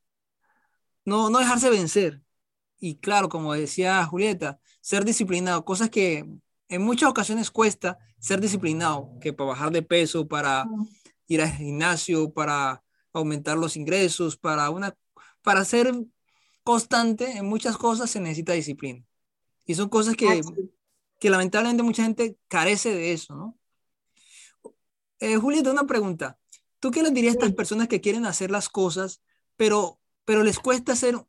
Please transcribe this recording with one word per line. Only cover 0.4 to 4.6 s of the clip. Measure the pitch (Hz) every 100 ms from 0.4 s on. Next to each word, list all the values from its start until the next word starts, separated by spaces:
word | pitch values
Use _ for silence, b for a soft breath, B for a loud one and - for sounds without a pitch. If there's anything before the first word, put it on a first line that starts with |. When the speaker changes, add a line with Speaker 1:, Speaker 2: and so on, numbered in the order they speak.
| _ _ _ _ _ _
Speaker 1:
no, | - 208 220
no | 240
dejarse | 247 247 254
vencer. | 214 165 202 175 143 _ _ _ _ _ _
Y | 180 147
claro, | - 208 180
como | 165 156
decía | 147 147 - 185 190 170
Julieta, | 175 214 190 151 143